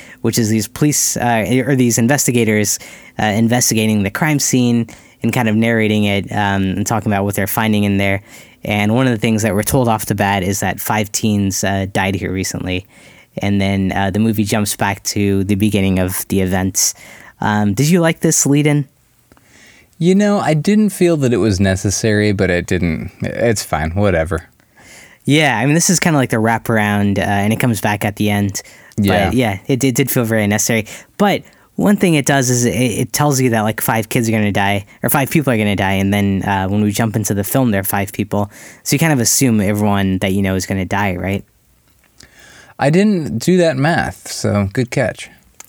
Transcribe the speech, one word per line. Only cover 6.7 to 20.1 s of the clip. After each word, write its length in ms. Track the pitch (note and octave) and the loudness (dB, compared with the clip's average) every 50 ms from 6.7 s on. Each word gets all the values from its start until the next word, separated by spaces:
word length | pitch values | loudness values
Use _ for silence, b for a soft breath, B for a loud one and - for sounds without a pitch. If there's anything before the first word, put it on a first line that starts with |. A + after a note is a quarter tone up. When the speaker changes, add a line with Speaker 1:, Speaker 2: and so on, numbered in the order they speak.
| F2+ | -2
Speaker 1:
and 100 | F#2+ G#2 | -2 -2
talking 240 | - A#2+ G#2+ - A2 | -2 -2 -2 0 0
about 140 | G2+ G2 G2 | 0 0 -2
what 100 | G2+ G2 | -2 -2
they're 120 | - G2 | -4 -4
finding 380 | F#2+ - A#2+ A2 A2 G#2+ G#2 G#2 | -2 -2 0 0 2 2 2 0
in 120 | G2+ G2 | 0 0
there. 240 | G2 G2 G2 G2 G2 B B B B B B B B - | 0 0 0 0 -2 B B B B B B B B -6
And 300 | - G#2 G#2 G#2 G#2 A2 | -4 -2 0 0 0 2
one 120 | B2 C3 | 2 2
of 60 | C3 A#2+ | 0 0
the 60 | G#2 | 0
things 240 | - A#2 A2 G#2+ G#2+ | 0 0 0 0 0
that 120 | A2 F#2 | 0 0
we're 80 | G2+ G#2+ | -2 -2
told 260 | - - C#3 B2 A#2 | 0 0 0 2 2
off 180 | A2 G#2+ - | 0 0 -2
the 80 | - A2 | -4 -2
bat 280 | G2+ G#2+ G2 G2+ G2+ F2 | -2 0 0 0 0 -2
is 180 | F#2+ G2 - | -2 -4 -2
that 180 | - F#2+ - - | -4 -4 -4 -4
five 300 | - - - G#2+ G#2+ - - | -6 -4 -2 -2 -4 -4 -4
teens, 520 | - - A2 G#2 G2+ G2+ G2 F#2+ - - | -4 -2 -2 0 0 0 -2 -2 -2 -2
uh, 220 | F#2+ G2 G2 G2 F#2+ - | -2 -2 -2 -4 -4 -2
died 220 | G#2+ F#2+ F#2+ G2 | -2 -2 -2 -2
here 180 | F#2 - - F#2 | -4 -4 -6 -4
recently. 540 | F#2+ F#2 - - E2+ - F#2 F2+ F#2 - B B B B B B B B B _ - | -4 -6 -6 -6 -8 -6 -6 -6 -6 -6 B B B B B B B B B _ -6
And 220 | - G2+ G2+ G2 | -2 -2 0 0
then, 320 | G2 G2 G2 G2 F#2+ F#2 - | 0 0 0 0 0 0 0
uh, 180 | G2 G2 G2 | 0 0 0
the 80 | F2+ G#2 | 0 0
movie 260 | A2 A2+ G#2+ G#2+ G#2+ | 0 0 0 0 0
jumps 320 | G2+ A#2 A2 G#2 G2 - | 0 0 -2 -2 -2 -2
back 260 | - - G2+ G2 - - | -2 -2 -2 -2 -4 -6
to 400 | - - G#2+ G2+ G2+ G2 G2 F#2+ | -6 -2 0 0 2 2 0 0
the 100 | F#2+ G#2 | 0 0
beginning 440 | F#2+ G#2+ G#2+ G2+ G2+ F#2+ G2 F#2 F#2 | 0 2 2 2 2 2 2 2 0
of 280 | F#2 F#2 F#2+ - - - | 0 -2 -4 -6 -6 -2
the 120 | G2+ G2 F#2+ | -2 0 0
events. 500 | F2+ F#2 F#2 F#2 F#2+ F#2+ - - - B B B B B B B B B _ | 0 0 0 -2 -2 -2 -2 -2 -2 B B B B B B B B B _
Um, 320 | - G#2+ G#2 G#2 G#2 G#2 G2+ | -2 0 0 0 0 0 0
did 160 | G2+ D3 D3+ | 0 2 2
you 120 | F3+ F3+ | 2 2
like 200 | E3 E3 D#3+ - | 2 2 0 0
this 240 | - E3 D#3 - - | 0 0 0 0 2
lead-in? 400 | C3+ C#3+ D3 D3 D3+ D3 D3 C#3 - _ _ _ _ _ _ _ _ _ B B B B B B B B B B B B - | 2 2 2 2 2 2 0 -2 -4 _ _ _ _ _ _ _ _ _ B B B B B B B B B B B B -2
Speaker 2:
You 160 | D#3+ F3 | 0 2